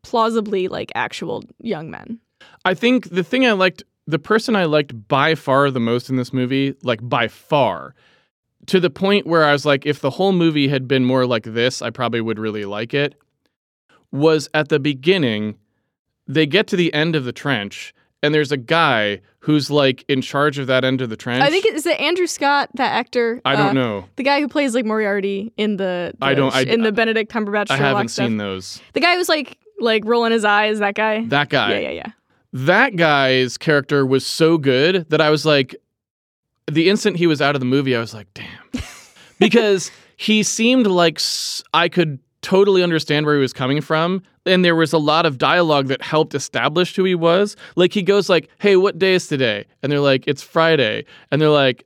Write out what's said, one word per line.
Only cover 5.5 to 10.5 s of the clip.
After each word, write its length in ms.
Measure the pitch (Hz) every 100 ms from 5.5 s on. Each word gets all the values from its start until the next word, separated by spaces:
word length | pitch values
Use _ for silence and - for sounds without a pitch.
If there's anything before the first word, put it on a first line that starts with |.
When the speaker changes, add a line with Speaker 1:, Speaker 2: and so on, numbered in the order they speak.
| 135 143
Speaker 2:
the 100 | 131
most 280 | 117 120 -
in 60 | 131
this 160 | 123
movie, 420 | 131 123 135 139 135
like, 180 | 131 110
by 260 | 120 127 113
far, 680 | - _ 151 117 85 67 _ _ _ _ _ _ _ -
to 140 | 190
the 100 | 170
point 360 | - 190 202 151
where 180 | 165
I 80 | 151
was 120 | 143 147
like, 180 | 139 147
if 140 | 139
the 100 | 139
whole 220 | - 196
movie 340 | 185 165